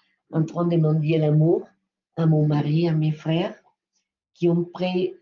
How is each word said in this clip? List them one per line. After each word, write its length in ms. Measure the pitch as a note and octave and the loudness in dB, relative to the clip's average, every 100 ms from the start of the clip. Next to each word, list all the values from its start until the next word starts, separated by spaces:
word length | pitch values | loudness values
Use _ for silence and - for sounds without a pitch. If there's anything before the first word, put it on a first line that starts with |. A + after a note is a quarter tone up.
| _ _ _ | _ _ _
en 120 | E3 | -4
train 200 | D#3+ E3 | -4 -2
de 140 | E3+ E3+ | 0 2
mendier 400 | D#3 D#3 D3+ D#3+ | 2 0 0 0
l'amour 500 | D3+ D3+ D#3+ F#3 - _ _ _ _ - | 2 2 4 2 -2 _ _ _ _ -2
à 80 | |
mon 220 | E3 D#3 D3+ | 0 2 2
mari, 420 | D3 C#3+ D3+ E3+ | 0 0 0 0
à 60 | |
mes 180 | D#3 D#3 | 0 -2
frères, 420 | D3+ D#3 E3 G3+ - _ _ _ _ _ _ _ | -2 -4 -2 -4 -8 _ _ _ _ _ _ _
qui 160 | - E3+ | -4 0
ont 160 | E3+ | 0
pris, 480 | E3+ - F3+ F3+ F#3 - | -2 -6 -4 -2 -4 -6